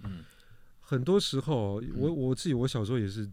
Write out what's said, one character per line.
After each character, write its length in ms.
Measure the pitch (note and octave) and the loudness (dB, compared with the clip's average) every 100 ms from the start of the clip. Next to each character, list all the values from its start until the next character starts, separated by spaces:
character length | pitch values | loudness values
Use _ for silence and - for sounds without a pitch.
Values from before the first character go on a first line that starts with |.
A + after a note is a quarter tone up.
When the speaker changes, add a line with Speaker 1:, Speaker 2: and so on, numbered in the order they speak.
Speaker 1:
嗯。 220 | G#2 F2+ D2+ - - - - - | -10 -10 -12 -20 -20 -20 -20 -18
Speaker 2:
很 240 | - C3+ | -4 0
多 160 | B2+ G3 | 4 2
时 180 | - C3+ | 2 -2
候 380 | D3+ C3+ G2+ G2+ | 0 0 0 -2
哦， 80 | |
Speaker 1:
嗯。 100 | B2 B2+ | -4 0
Speaker 2:
我， 160 | C#3+ | 0
我 220 | D#3+ C3 B2+ | 2 0 0
自 120 | F3 | 2
己， 60 | |
我 120 | B2 C3 | 2 2
小 160 | B2 | 0
时 100 | G#2 | 0
候 60 | B2+ | 0
也 60 | G2+ | 0
是 240 | G#2+ G2+ | -2 -8